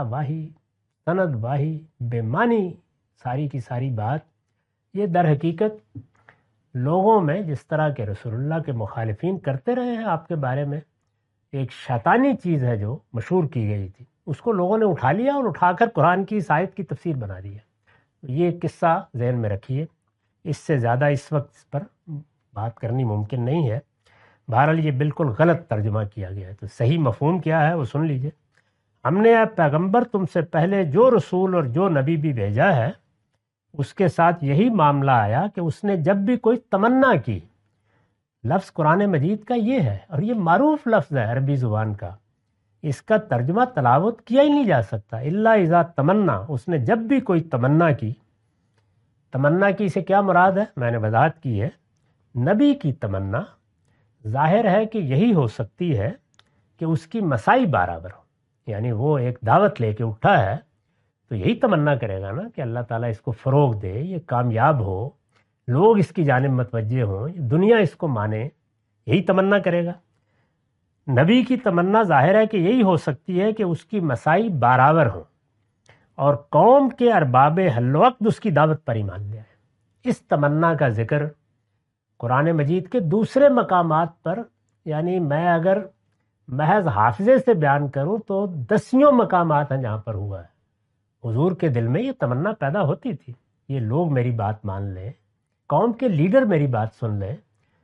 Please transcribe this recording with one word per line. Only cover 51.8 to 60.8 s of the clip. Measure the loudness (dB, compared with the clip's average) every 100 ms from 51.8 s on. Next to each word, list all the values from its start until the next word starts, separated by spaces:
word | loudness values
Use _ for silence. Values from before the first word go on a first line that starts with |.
| _ _ _ _ _ -4
نبی | 0 2 2
کی | 2 -2
تمنا | -6 -6 -6 -4 -6 -8 _ _ _ _ _ _ _ -6
ظاہر | 0 2 2 2
ہے | 2 0
کہ | -4
یہی | -2 2 2
ہو | 4 2
سکتی | -2 -10 -6 -4 -2
ہے | -2 -6 _ _ _ _ _ _
کہ | -4
اس | -4 -4
کی | -4
مسائی | -2 0 2 2 2
برابر | 0 -2 -4 -12 -20
ہو، | _ _ _ _ -10
یعنی | -6 -4
وہ | -2 -2 0
ایک | -2 -4 2
دعوت | 4 2 0
لے | -4
کے | -2
اٹھا | -6 -2 2 2 2
ہے | -4 -10 _